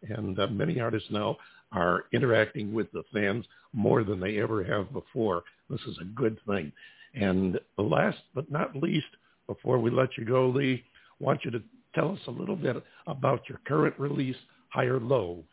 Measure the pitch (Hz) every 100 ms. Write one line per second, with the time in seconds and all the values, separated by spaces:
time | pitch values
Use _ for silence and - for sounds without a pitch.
0 | 104 101 98 95 98 101 127 170 117 113
1 | - 104 104 147 - - _ 95 87 90
2 | - 120 127 113 107 - 104 110 101 85
3 | 82 110 101 104 - - _ 110 104 123
4 | 107 101 92 107 117 110 98 104 98 131
5 | - - 110 87 - _ _ - - -
6 | 87 110 117 110 - 98 76 - - -
7 | - 139 101 92 95 87 - - 104 -
8 | - - - - 147 147 180 139 165 196
9 | - - _ _ _ - 117 123 113 123
10 | 127 - 117 127 131 127 139 127 - _
11 | _ _ 127 143 - 117 104 - _ -
12 | 156 202 - 120 - - - - - -
13 | - 135 135 127 - - - 151 160 -
14 | 139 143 131 123 - _ _ - 127 127
15 | 117 135 90 87 80